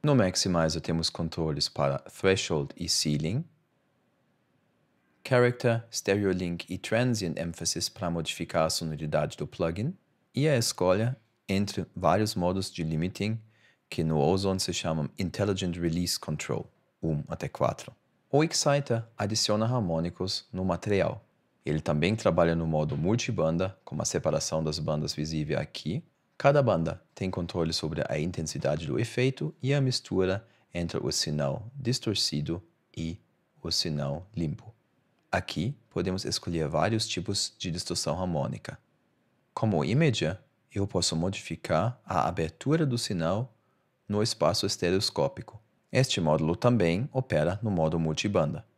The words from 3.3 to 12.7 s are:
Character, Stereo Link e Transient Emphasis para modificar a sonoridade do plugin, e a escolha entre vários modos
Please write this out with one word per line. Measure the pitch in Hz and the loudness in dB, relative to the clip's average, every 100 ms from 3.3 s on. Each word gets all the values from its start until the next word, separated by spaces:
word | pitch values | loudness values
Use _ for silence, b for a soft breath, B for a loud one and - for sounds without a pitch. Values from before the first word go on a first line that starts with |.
| 120 170 _ _ _ _ _ _ _ _ _ _ _ _ _ _ _ _ _ - | -2 -4 _ _ _ _ _ _ _ _ _ _ _ _ _ _ _ _ _ 2
Character, | 127 123 120 120 117 113 | 6 6 4 2 0 -2
Stereo | - - 101 101 | -6 2 2 4
Link | 92 90 87 - | 0 -2 -4 -6
e | 90 | -10
Transient | - 110 127 113 90 - | -2 0 2 0 -2 -2
Emphasis | 85 82 82 - - | -4 -4 -4 -4 -6
para | - 90 | -4 -4
modificar | 85 80 - 82 87 80 | -2 -4 -6 -4 0 0
a | |
sonoridade | - 82 76 76 76 73 - | 0 -4 -6 -2 0 -2 -4
do | |
plugin, | 78 - 82 85 127 185 _ _ _ | -10 -2 -2 0 -4 -6 _ _ _
e | - 151 | 0 2
a | 131 | 2
escolha | 113 - 90 95 117 131 _ _ - | 0 2 4 4 2 -2 _ _ -2
entre | 98 104 - 87 | 0 0 -4 -6
vários | - 90 92 104 92 | 0 2 4 2 0
modos | 87 95 92 | 0 0 -4